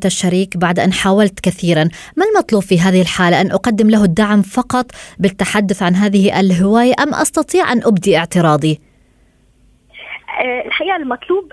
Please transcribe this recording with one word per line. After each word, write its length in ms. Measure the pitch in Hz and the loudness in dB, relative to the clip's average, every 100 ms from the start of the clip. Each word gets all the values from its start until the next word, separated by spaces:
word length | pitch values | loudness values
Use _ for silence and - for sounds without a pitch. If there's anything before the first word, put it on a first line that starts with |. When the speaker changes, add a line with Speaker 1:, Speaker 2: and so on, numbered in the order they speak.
| 190 | 0
Speaker 1:
الشريك 520 | - 185 180 190 180 | -2 0 0 -2 -2
بعد 220 | 175 175 | -2 0
أن 140 | 180 | 0
حاولت 460 | 185 190 190 208 - | 0 0 2 2 0
كثيرًا، 440 | - 180 175 160 160 - - - | -4 -2 0 0 0 -4 -10 -4
ما 80 | 403 | 0
المطلوب 280 | 427 - 214 | 0 0 -2
في 180 | 190 180 | 0 0
هذه 220 | 185 185 | 2 2
الحالة؟ 400 | 175 - 180 170 | 2 0 2 2
أن 100 | 185 | 0
أقدم 380 | - - 208 214 | -2 -2 2 2
له 140 | 220 | 4
الدعم 380 | 202 165 214 208 | 2 2 2 2
فقط 440 | 196 - 254 247 247 - - - | 0 -2 -4 -4 -6 -10 -20 -4
بالتحدث 640 | 185 190 180 214 202 196 | -4 -2 -4 -2 -2 -2
عن 120 | 180 180 | 0 2
هذه 440 | 208 196 196 185 | 2 2 2 2
الهواية، 540 | 190 175 190 226 240 247 | 2 2 2 2 2 2
أم 100 | 294 | -2
أستطيع 580 | 254 - - 311 359 370 | -2 -2 -2 -2 -2 0
أن 100 | 240 - | 0 0
أبدي 320 | 202 196 196 | 0 2 0
اعتراضي؟ 640 | 165 180 165 151 156 151 _ _ _ _ _ _ _ _ _ _ _ - - - - - | 0 0 2 2 0 -4 _ _ _ _ _ _ _ _ _ _ _ -20 -20 -18 -12 -8
Speaker 2:
آه، 280 | 254 247 - | -6 -6 -8
الحقيقة 280 | - 320 370 | -6 -4 -6
المطلوب، 560 | 277 247 - 359 349 | -6 -8 -4 -6 -6